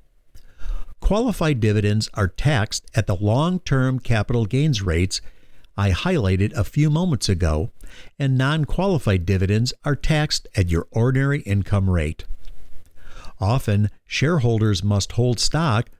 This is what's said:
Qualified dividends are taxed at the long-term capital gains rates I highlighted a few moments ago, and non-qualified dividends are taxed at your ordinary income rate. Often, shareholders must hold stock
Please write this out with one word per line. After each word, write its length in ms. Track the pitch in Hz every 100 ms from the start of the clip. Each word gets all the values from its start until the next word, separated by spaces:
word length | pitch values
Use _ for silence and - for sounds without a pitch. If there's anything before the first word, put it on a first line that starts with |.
| _ _ _ - - - - - - -
Qualified 600 | - 202 247 196 165 139
dividends 500 | 107 104 104 107 -
are 140 | - 95
taxed 580 | - 143 143 104 - -
at 140 | - 107
the 80 | 98
long-term 840 | 104 117 165 185 - 135 131 127
capital 460 | - 113 101 120 110
gains 380 | 127 156 117
rates 380 | 95 80 95 - - - - - - -
I 160 | 101
highlighted 600 | 90 175 185 95 95 104
a 100 | -
few 260 | 104 - 151
moments 400 | 151 185 139 -
ago, 420 | 92 87 78 92 - - - - -
and 180 | 139 131
non-qualified 880 | 131 156 147 - 196 170 - 95 85
dividends 480 | 95 92 104 123 - -
are 100 | 139
taxed 520 | - 156 151 - - -
at 140 | 92
your 180 | 82 -
ordinary 500 | 113 120 131 139 143
income 480 | 101 101 95 104 95
rate. 360 | 90 76 80 - - - - - - - - - - - -
Often, 500 | 95 131 - 104 101 - -
shareholders 800 | - 139 175 120 113 110 98
must 300 | 98 101 -
hold 260 | - 123 120
stock 500 | - 147 165 110 -